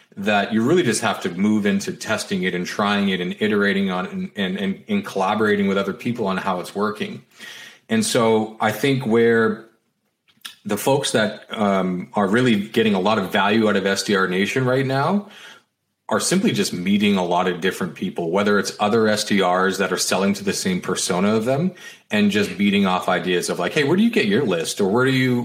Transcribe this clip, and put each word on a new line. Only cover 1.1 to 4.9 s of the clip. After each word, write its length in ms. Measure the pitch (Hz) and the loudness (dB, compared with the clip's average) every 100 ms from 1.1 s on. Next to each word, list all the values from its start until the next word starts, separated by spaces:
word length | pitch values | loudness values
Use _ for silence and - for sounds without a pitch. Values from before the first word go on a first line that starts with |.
| 92 | -2
to 80 | 92 | -4
move 360 | 85 104 107 101 | -2 0 2 0
into 280 | 98 - | -2 -4
testing 500 | 82 - 107 - 98 | -8 -6 -6 -4 -4
it 120 | 90 87 | -2 -4
and 100 | 87 | -4
trying 440 | - 104 101 98 | -2 -2 0 0
it 120 | 92 | -2
and 140 | 90 98 | -4 -2
iterating 520 | 107 104 101 98 95 | 0 2 2 0 0
on 140 | 92 92 | -2 -6
it 60 | |
and, 200 | 95 92 - | -8 -8 -4
and, 220 | 95 98 | -4 -2
and, 260 | 98 92 | -4 -6
and 180 | - | -4